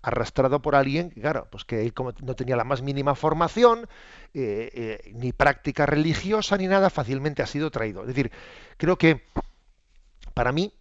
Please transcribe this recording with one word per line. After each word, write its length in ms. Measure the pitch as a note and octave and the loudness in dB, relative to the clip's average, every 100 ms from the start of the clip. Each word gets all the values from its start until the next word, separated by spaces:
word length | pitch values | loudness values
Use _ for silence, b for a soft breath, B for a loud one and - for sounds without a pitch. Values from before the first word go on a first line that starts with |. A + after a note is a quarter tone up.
arrastrado 600 | - A2+ A2+ - C3 C#3+ | -2 -2 -2 0 2 2
por 140 | D3+ C#3+ | 2 2
alguien, 340 | C3+ D3 F3 | 2 -2 -4
claro, 360 | - D3 C3+ - | -6 -4 -4 -8
pues 140 | G2+ - | -18 -6
que 180 | A2+ | -2
él 100 | A#2 | -2
como 200 | - B2+ - | -4 -8 -8
no 120 | C3 B2+ | -10 -6
tenía 200 | B2+ A#2+ | -2 0
la 80 | |
más 180 | A#2 C3 | 0 -2
mínima 340 | C3+ C#3 C#3 C3+ | -2 -2 0 0
formación, 720 | D#3 D#3 E3+ A3 A#3+ A#3 A#3 B B B B | 0 2 0 6 6 6 -4 B B B B
eh, 360 | C#3+ A#2+ G2+ A2+ | -6 -4 -4 -6
eh, 380 | A#2+ A2+ G#2 - A2+ | -8 -8 -8 -14 -8
ni 160 | B2 | -6
práctica 520 | - C#3 C#3 D3+ C3+ C#3+ | 2 2 2 -4 0 2
religiosa, 720 | D3 D#3+ C#3 F#3 G#3+ G3+ G3+ | 2 2 0 0 0 2 0
ni 100 | F#3 | 2
nada, 220 | G3 F#3+ | 4 4
fácilmente 540 | - A2+ C3+ D3+ C#3+ | 2 -2 -2 -2 -2
ha 40 | B2+ | -4
sido 240 | C#3+ D#3 | -2 -4
traído. 300 | - A2 F#2+ | -2 -6 -6
Es 60 | A#2 | -6
decir, 240 | B2+ A#2+ B B B B - | -2 -2 B B B B -2
creo 200 | D#3 F3+ | 0 6
que 260 | D#3+ D3 _ - - _ _ _ _ - _ _ - | 4 4 _ -8 -8 _ _ _ _ -20 _ _ -8
para 180 | - A#2+ | -2 0
mí 220 | C#3+ G#3 _ | 0 -2 _